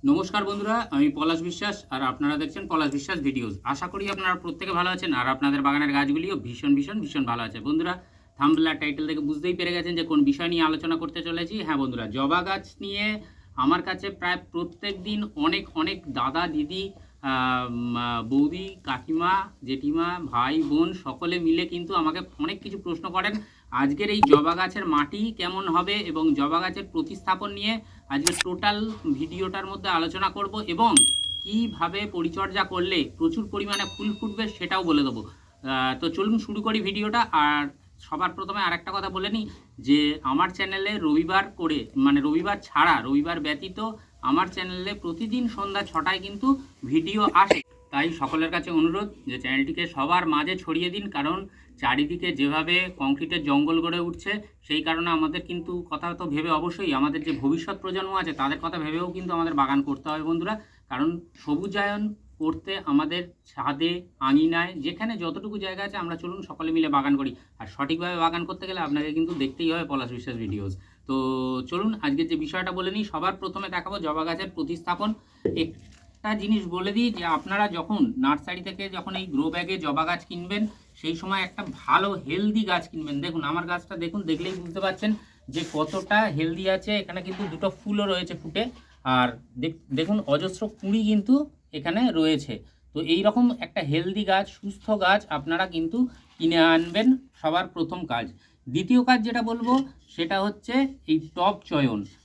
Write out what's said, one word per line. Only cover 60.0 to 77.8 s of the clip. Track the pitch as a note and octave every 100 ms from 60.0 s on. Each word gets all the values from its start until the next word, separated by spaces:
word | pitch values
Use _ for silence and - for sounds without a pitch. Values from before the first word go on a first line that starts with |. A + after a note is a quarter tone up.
| D#3
হবে | D#3
বন্ধুরা। | D#3 E3 F3+ G#3+ - _ _
কারণ | B2+ D3+ E3+ - -
সবুজায়ন | - D3 G3 G3+ G3+ G#3 G#3+ G#3 - -
করতে | D#4+ D#3+ - G3
আমাদের | - C#3+ D#3 E3+ F3 - _
ছাদে, | - A#2+ C#3+ E3 F3 F3 _
আঙিনায়, | C3+ C#3+ D#3+ E3+ F3 F#3
যেখানে | C#3+ F3 A3+ A3
যতটুকু | E3+ F#3 G#3+ G#3
জায়গা | F#3+ F#3+
আছে | G3+ G3
আমরা | E3+ E3
চলুন | F3 F#3+
সকলে | G3+ - D#3+
মিলে | E3 D#3
বাগান | C#3+ C#3 C#3
করি। | C3+ A#2+ - _
আর | A#2
সঠিকভাবে | - C#3 D#3+ F3 F3
বাগান | E3 E3+
করতে | E3+ F#3 F#3+
গেলে | F3+
আপনাকে | D#3 D3 D3+
কিন্তু | D3+ E3
দেখতেই | D#3+ C3+ C3 E3
হবে | E3
পলাশ | D3+ C#3 A#2+
বিশ্বাস | A#2+ B2+ A#2
ভিডিওস। | A2 G2+ G2 F#2+ - _ -
তো | C3+ C3 C3 C3 B2+ B2+
চলুন | F3 G#3+ G#3+
আজকের | D3 C#3+ E3
যে | D#3+
বিষয়টা | D3+ F#3+ F3+
বলে | F3+ F#3
নিই। | G#3
সবার | G3+ D#3+ F3+ F#3
প্রথমে | F#3+ - G3
দেখাবো | F3+ F3 E3+
জবা | D#3+ D#3
গাছের | D#3 E3 F#3+
প্রতিস্থাপন। | E3+ D3 E3 E3+ F3 G#3 A3 _ _
একটা | - - D#3+ - - - - _ G#3+
জিনিস | G#3+ G3+ G#3+ F3+
বলে | F3+ F#3+
দিই | G3+ A#3+
যে | G3+
আপনারা | E3+ D#3+ - G3+ G#3
যখন | E3+